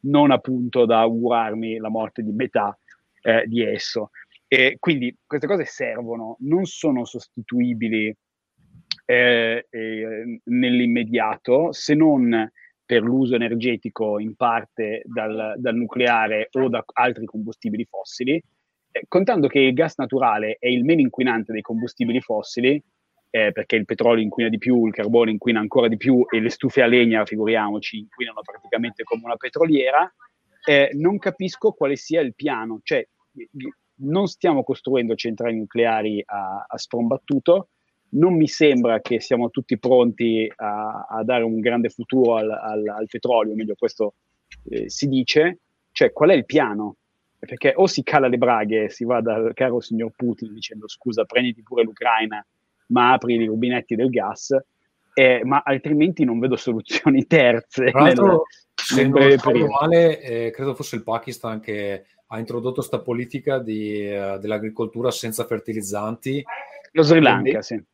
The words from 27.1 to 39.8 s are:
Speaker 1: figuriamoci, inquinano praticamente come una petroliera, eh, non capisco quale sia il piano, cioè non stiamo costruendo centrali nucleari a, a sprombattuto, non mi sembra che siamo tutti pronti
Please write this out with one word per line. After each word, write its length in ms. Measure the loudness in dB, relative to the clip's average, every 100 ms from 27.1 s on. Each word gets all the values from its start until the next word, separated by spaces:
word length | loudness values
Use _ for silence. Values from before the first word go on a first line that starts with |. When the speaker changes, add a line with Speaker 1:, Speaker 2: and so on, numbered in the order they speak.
| 2
Speaker 1:
figuriamoci, 760 | -2 -2 0 0 -2 -6 -8 -12
inquinano 420 | -16 -12 -12 -10
praticamente 600 | -16 -20 -6 -4 -4 -8
come 180 | -6 -6
una 120 | -6 -8
petroliera, 760 | -6 0 2 4 4 2 0 _ _ _ _ _
eh, 260 | 2 4 4
non 240 | 2 0 0
capisco 560 | -4 -4 -8 -2 -2
quale 240 | 0 -2 -2
sia 240 | -2 -2
il 140 | -2
piano, 460 | -2 -6 -4 -6 -10
cioè 200 | -2 -4 -4 _ _ -20 -18 -14 -14 -16 _ _
non 240 | -4 -2 -2
stiamo 360 | -2 -2 0
costruendo 520 | -2 -6 -2 -2 -2
centrali 420 | -4 -6 -4 -4 -4
nucleari 680 | -6 0 0 0 -2 -4
a, 400 | -6 -10 -8 -10 -12
a 100 | -14
sprombattuto, 920 | -8 -4 -2 -4 -2 -2 2 2 0 _ _ _ _
non 240 | 2 4
mi 120 | 4 2
sembra 540 | 4 4 6 2 0
che 200 | 0 -4
siamo 300 | 0 -2 0
tutti 280 | -6 -4
pronti 720 | -2